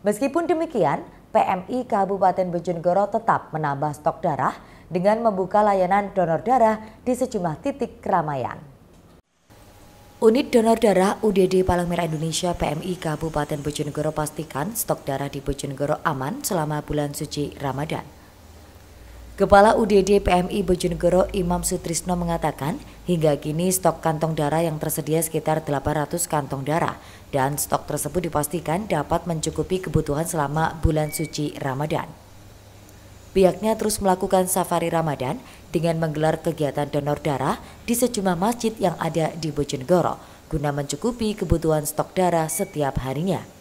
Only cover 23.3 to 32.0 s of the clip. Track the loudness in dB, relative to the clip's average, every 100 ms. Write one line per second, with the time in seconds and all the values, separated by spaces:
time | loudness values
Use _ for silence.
23.3 | 2 -2 -2 0 2 0 0 -2 0 -2
24.3 | 0 0 2 0 -2 -4 -4 0 0 0
25.3 | -2 0 -2 0 -2 0 -2 -2 -4 0
26.3 | -2 -2 -4 -2 0 0 -4 -16 -20 -4
27.3 | 0 0 0 -2 -2 -2 -4 -2 -4 -2
28.3 | -2 -2 -4 -2 -4 0 -2 0 -2 -2
29.3 | -4 -2 -4 -2 -4 0 0 0 -2 -2
30.3 | -2 -2 0 -2 2 2 2 -2 -4 -6
31.3 | -4 -6 -4 -4 -4 -2 -4